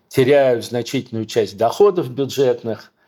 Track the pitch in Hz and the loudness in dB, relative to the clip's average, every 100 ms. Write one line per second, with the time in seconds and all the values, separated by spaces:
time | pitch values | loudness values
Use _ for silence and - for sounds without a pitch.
0 | _ - 131 143 131 117 104 120 113 131 | _ 0 4 4 4 0 -2 -6 -4 -6
1 | 123 113 110 117 98 101 113 - 202 180 | -6 -8 -4 -2 -2 -2 -2 2 2 2
2 | 131 123 135 131 131 120 117 104 - _ | -4 -6 -4 0 0 0 -6 -10 -14 _